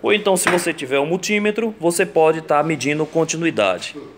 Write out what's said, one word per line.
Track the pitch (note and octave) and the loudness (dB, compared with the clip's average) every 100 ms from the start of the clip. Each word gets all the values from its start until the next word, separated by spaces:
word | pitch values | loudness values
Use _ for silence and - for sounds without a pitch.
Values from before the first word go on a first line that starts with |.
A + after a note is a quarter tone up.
Ou | - | 2
então, | G#3 G3+ F#3 | 2 2 2
se | - | 2
você | F3+ F3 | 0 -2
tiver | D#3 C3 C#3 | -6 -2 0
um | D3 | 0
multímetro, | F#3 F#3 G#3 G#3 G#3+ A3 G#3+ | -2 -2 0 0 -2 -6 0
você | E3 F3 F#3 | 0 0 0
pode | E3 D#3+ D#3+ | 4 4 2
tá | D#3 D3 | 0 0
medindo | D#3 D3+ C3 D3+ D3+ | 2 -2 -2 -2 -2
continuidade, | E3 D#3 D#3+ E3 A#2 G2+ F2+ - D3 - | 0 -2 0 -2 2 0 0 -6 -14 -18